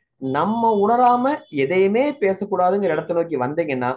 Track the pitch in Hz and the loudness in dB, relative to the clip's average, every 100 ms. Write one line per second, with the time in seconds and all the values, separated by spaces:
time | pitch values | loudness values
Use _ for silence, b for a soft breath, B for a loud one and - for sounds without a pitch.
0 | _ - 131 135 180 233 226 214 202 240 | _ -10 -4 -2 -2 0 0 2 2 4
1 | 247 247 262 294 - 147 135 185 196 220 | 4 4 0 -2 -6 -2 0 2 2 2
2 | 294 285 196 190 202 185 180 196 196 156 | 0 0 -2 -2 -4 0 2 2 0 -2
3 | 160 170 165 143 123 156 156 131 123 | -2 -2 -2 -2 -2 -2 -2 -2 -4